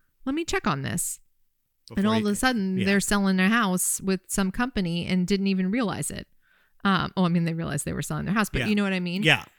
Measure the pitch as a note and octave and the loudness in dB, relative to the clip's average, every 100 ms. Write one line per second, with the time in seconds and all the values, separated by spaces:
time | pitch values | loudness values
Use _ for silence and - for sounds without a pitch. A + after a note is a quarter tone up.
0 | _ _ - D4 E4+ G4 G#3+ C#3+ C3 - | _ _ -6 -4 -2 -2 -2 -4 -4 -4
1 | - - _ _ _ _ _ _ - A2+ | -6 -8 _ _ _ _ _ _ -8 -2
2 | G#3 A3 G#3 G3+ B3+ A#3+ F#3+ F#3 G3 G3 | 2 2 0 2 2 2 0 0 2 2
3 | - G#3 G3 F#3+ F#3 A#3 G#3 F3+ - - | 2 2 2 4 4 4 2 0 0 -2
4 | F#3+ F#3+ - - F#3+ G#3+ B3 G#3+ F3 E3+ | -2 -2 -2 -2 0 0 -4 -2 -2 -2
5 | - F#3 F3+ G3 G3 F#3+ F#3 A#3 G#3 - | 0 0 2 0 2 0 0 0 -2 -4
6 | - - - _ _ _ _ _ G3+ F#3 | -6 -8 -14 _ _ _ _ _ 0 0
7 | D3+ - F3+ F3 E3 E3 E3 D3 - D#3+ | 0 0 2 2 0 -2 -4 -4 -4 -6
8 | D3 D3+ D3 G#3+ G#3 - A#2+ G#3 G3 F#3+ | -4 -4 -2 -2 0 -2 0 0 0 -2
9 | F3+ F3+ D#3+ A#2+ - | -2 0 2 2 -2